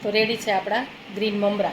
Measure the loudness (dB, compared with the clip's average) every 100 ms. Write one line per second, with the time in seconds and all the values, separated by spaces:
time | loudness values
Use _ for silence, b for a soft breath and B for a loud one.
0 | 0 2 2 0 0 0 2 -2 -2 -10
1 | -12 -2 -2 2 2 2 0